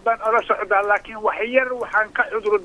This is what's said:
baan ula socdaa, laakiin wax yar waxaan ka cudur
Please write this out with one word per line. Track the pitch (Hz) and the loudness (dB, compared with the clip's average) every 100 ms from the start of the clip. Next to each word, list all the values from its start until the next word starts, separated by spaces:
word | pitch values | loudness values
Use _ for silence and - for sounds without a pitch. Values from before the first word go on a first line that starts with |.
| 233 | 0
baan | 226 214 | 0 2
ula | 226 - | 0 2
socdaa, | 214 202 196 202 | -2 2 0 2
laakiin | 202 - 220 | 0 -2 -4
wax | 214 170 226 | -2 -2 0
yar | 254 254 | 0 0
waxaan | 247 233 208 214 | -4 -2 0 0
ka | - 240 | -2 -2
cudur | 220 208 208 | -2 0 0